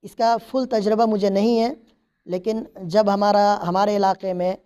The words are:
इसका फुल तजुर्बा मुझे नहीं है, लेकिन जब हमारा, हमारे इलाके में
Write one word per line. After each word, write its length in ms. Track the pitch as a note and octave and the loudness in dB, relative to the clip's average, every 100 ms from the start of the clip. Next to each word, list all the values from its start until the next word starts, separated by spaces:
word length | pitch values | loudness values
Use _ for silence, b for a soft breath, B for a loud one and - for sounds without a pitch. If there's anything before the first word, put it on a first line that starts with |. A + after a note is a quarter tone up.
इसका 320 | - - A3+ A#3 | -20 -2 0 0
फुल 300 | A3+ C4 B3+ | -2 -4 -2
तजुर्बा 400 | A3+ G3+ G#3+ A3+ | -2 0 0 0
मुझे 240 | G#3+ G3+ | 0 0
नहीं 280 | G3 G#3+ A#3 | 0 0 0
है, 180 | A#3 D#4 _ _ _ _ - | -2 -6 _ _ _ _ -10
लेकिन 400 | F#3 F3+ A3 - - | -8 -6 -6 -8 -14
जब 260 | F#3 G3 G#3 | -2 0 2
हमारा, 460 | G3+ G3+ G3+ G3+ G3+ | 2 2 4 4 0
हमारे 320 | F3 F3+ G#3 | -2 0 0
इलाके 380 | G#3 F#3+ F#3+ G3 | 2 0 0 -4
में 260 | F3+ F3+ F#3+ | -4 -4 -4